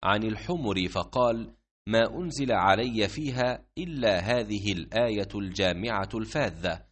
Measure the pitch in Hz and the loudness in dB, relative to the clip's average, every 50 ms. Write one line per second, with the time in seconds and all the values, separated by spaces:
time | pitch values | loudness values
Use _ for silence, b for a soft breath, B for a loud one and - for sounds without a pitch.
0 | - 87 101 107 110 110 107 101 - - 180 175 143 107 98 95 90 87 - 95 | 2 2 2 2 2 -2 -4 -4 -4 -4 -4 -2 0 0 0 0 0 0 -2 -4
1 | 90 - - 127 123 120 113 117 113 110 - _ _ _ _ _ _ - 110 113 | -4 -2 0 2 2 4 2 0 -4 -10 -14 _ _ _ _ _ _ 0 2 4
2 | 113 - - 143 180 175 151 131 139 127 117 98 90 98 95 98 120 127 117 110 | 4 2 0 -4 -6 -6 -4 -4 0 2 2 4 6 6 6 6 4 0 0 0
3 | 104 98 - 147 156 143 127 127 123 123 123 - - _ _ - 180 175 165 139 | 0 0 0 -4 -6 -4 -2 0 0 0 -2 -4 -10 _ _ -10 -8 -8 -6 0
4 | 123 110 98 90 85 104 123 123 117 104 104 101 95 104 98 87 78 69 - 110 | 2 4 4 4 2 2 0 0 0 0 -4 -2 0 0 -2 -2 -4 -2 0 0
5 | 120 117 110 104 98 95 - 104 101 95 90 92 98 92 87 87 98 120 113 101 | 2 2 2 -2 -2 -4 -4 -6 -6 -6 -2 0 2 2 2 0 -2 -2 -2 -2
6 | 95 95 - 113 110 110 - 156 143 104 82 80 85 90 82 92 - _ | -2 -2 -4 -6 -6 -4 -2 -2 -2 -2 -2 -4 -4 -4 -4 -4 -8 _